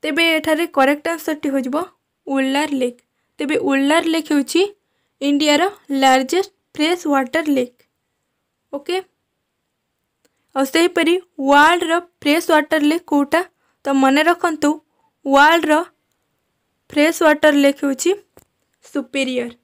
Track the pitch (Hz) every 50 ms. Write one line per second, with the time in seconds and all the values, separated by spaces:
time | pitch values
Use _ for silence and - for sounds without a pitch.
0 | - 302 285 330 339 330 320 311 311 320 311 311 339 330 - 285 269 269 294 294
1 | _ 330 339 320 - - 311 302 - 294 269 277 247 254 254 311 349 - _ _
2 | _ _ _ _ _ - 269 269 269 269 269 285 302 302 285 262 254 247 240 _
3 | _ _ _ _ _ _ _ _ 302 269 302 - - 277 269 269 277 277 302 330
4 | 339 330 320 330 320 - 302 285 269 - - 330 392 403 403 _ _ _ _ _
5 | _ _ _ _ 269 285 285 285 311 294 294 294 339 392 403 - _ _ 277 269
6 | 269 269 262 262 262 262 - 359 381 - _ _ _ _ _ - 302 320 359 349
7 | - 311 285 269 269 262 - 320 330 302 285 262 247 240 _ _ _ _ _ _
8 | _ _ _ _ _ _ _ _ _ _ _ _ _ _ - 285 285 - 349 381
9 | 370 _ _ _ _ _ _ _ _ _ _ _ _ _ _ _ _ _ _ _
10 | _ _ _ _ _ _ _ _ _ _ _ 269 269 269 - 330 339 349 349 349
11 | 330 311 339 370 359 _ _ - 269 269 285 285 294 320 349 359 349 320 330 349
12 | 349 _ _ _ - 294 294 339 339 - 330 302 302 - 320 311 294 294 311 349
13 | _ - 302 285 285 285 - 330 349 - _ _ _ _ _ _ _ 277 277 269
14 | 269 269 269 294 311 330 349 349 - 349 320 302 302 294 302 311 _ _ _ _
15 | _ _ _ _ _ 277 269 277 285 302 330 339 311 311 302 311 349 - _ _
16 | _ _ _ _ _ _ _ _ _ _ _ _ _ _ _ _ _ _ - 294
17 | 294 320 330 - 339 311 302 302 - 302 294 285 277 277 277 - - 277 269 269
18 | - 339 392 403 _ _ _ - _ _ _ _ _ _ _ _ _ - - 294
19 | 247 - - 277 269 254 254 247 240 240 233 _